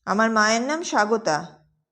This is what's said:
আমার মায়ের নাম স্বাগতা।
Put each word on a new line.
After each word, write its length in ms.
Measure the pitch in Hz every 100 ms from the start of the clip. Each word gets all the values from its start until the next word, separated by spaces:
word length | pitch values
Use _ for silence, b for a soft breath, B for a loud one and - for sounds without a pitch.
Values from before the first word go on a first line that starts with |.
| -
আমার 260 | 196 226
মায়ের 300 | 220 214 226
নাম 220 | 254 320
স্বাগতা। 840 | 349 277 208 226 196 151 170 - _ _ _